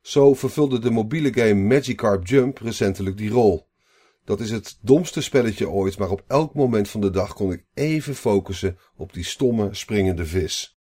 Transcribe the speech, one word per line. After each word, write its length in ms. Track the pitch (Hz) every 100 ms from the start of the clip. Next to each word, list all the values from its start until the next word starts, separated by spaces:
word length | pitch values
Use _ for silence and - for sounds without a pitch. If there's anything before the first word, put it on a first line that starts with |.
Zo 320 | - 143 139
vervulde 460 | 135 131 - 147 123
de 120 | 120
mobiele 420 | 113 107 160 143
game 200 | 120 110
Magikarp 720 | 101 101 139 135 113 110 98 90
Jump 300 | 135 127 139
recentelijk 600 | 113 110 101 95 95 98
die 120 | 107
rol. 380 | 120 110 82 _ _ _ _ _ _ -
Dat 140 | 101
is 120 | 110
het 260 | 110 - -
domste 400 | 104 147 175 -
spelletje 480 | - 135 117 101 92
ooit, 280 | 98 95 95
maar 140 | 95
op 120 | 98 -
elk 260 | 135 156
moment 360 | 147 131 113 101
van 120 | 110
de 80 | 101
dag 240 | 92 92
kon 180 | - 98
ik 140 | 85 _
even 420 | - 147 156 147 131
focussen 640 | 120 101 - 90 98 87 _ -
op 160 | 82
die 120 | 90 85
stomme, 440 | - 131 113 101
springende 540 | 92 - 107 95 87 80
vis. 540 | 90 80 - - _